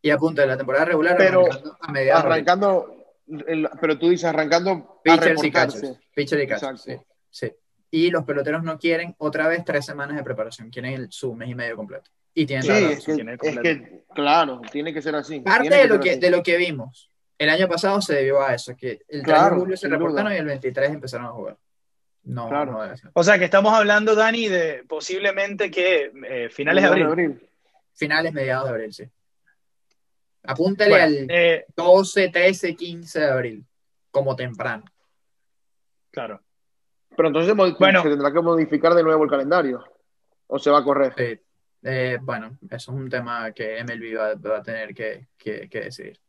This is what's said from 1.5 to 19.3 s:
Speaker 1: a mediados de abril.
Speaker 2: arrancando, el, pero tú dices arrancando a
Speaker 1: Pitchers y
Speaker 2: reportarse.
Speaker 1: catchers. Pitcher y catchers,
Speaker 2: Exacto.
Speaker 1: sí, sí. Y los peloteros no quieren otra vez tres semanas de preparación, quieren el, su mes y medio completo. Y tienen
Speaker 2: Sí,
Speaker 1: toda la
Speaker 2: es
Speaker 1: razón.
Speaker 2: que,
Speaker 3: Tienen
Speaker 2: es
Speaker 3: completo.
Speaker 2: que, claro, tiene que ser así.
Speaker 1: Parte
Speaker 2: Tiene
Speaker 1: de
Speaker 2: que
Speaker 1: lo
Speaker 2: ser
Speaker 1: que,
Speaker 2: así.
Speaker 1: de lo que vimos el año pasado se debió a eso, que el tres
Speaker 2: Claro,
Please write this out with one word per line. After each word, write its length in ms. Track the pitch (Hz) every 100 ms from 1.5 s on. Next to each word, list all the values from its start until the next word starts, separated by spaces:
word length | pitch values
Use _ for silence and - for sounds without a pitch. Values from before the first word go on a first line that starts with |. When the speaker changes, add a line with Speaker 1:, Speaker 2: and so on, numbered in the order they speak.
| 139 151 -
Speaker 1:
a 120 | 156
mediados 300 | 143 135 147
de 60 | 151
abril. 40 | 160 160
Speaker 2:
arrancando, 480 | 185 202 185 - - - _ _ 151 147
el, 200 | 160 151 -
pero 180 | 160 147
tú 100 | 165
dices 140 | 180 170
arrancando 440 | 156 151 170 180
a 320 | 180 - -
Speaker 1:
Pitchers 220 | 156 165
y 40 | 165 160 151
Speaker 2:
reportarse. 300 | 151 - -
Speaker 1:
catchers. 200 | 139 127 _
Pitcher 260 | - 143 151
y 60 | 139
catchers, 400 | 107 139 127 -
Speaker 2:
Exacto. 180 | 127 _ _ _
Speaker 1:
sí, 160 | - 117
sí. 40 | - _ _ _
Y 200 | 160 175
los 140 | 170
peloteros 380 | 143 143 139 156
no 160 | 165 156
quieren 360 | 170 165 175 -
otra 300 | 151 160 156
vez 160 | 170
tres 200 | 170 147
semanas 320 | 139 143 143 147
de 60 |
preparación, 480 | 127 123 113 - 113
quieren 240 | 123 127
el, 180 | 131 117
su 220 | - 131
mes 160 | 113 117
y 40 |
medio 220 | 123 120 113
completo. 340 | 104 - _ _ _
Y 140 | - 147
tienen 160 | 135
Speaker 2:
Sí, 60 | -
Speaker 1:
toda 120 | 208
la 60 | 175
Speaker 2:
es 40 | 147
Speaker 1:
razón. 80 | -
Speaker 2:
que, 80 | 156
Speaker 3:
Tienen 180 | 113
Speaker 2:
es 40 | 123
Speaker 3:
completo. 220 | 156 147 170 147
Speaker 2:
que, 200 | 117 - _
claro, 480 | - 143 160 156 127 117
tiene 240 | 147 156
que 80 | 156
ser 120 | 156 151
así. 240 | 143 151
Speaker 1:
Parte 220 | 127 220 277
Speaker 2:
Tiene 80 | 285
Speaker 1:
de 60 |
Speaker 2:
que 60 | 254
Speaker 1:
lo 60 |
Speaker 2:
ser 80 | 208
Speaker 1:
que, 80 | 185
Speaker 2:
así. 80 | 135
Speaker 1:
de 100 | 180
lo 120 | 175
que 140 | 175 170
vimos 520 | 175 147 120 - _ _ _ _
el 120 | 151
año 160 | 160 185
pasado 320 | 165 196 196
se 140 | 196
debió 260 | 143 135 139
a 140 | 135
eso, 220 | 120 - 127
que 260 | 131 110 _
el 140 | 151
tres 20 |
Speaker 2:
Claro, 320 | 139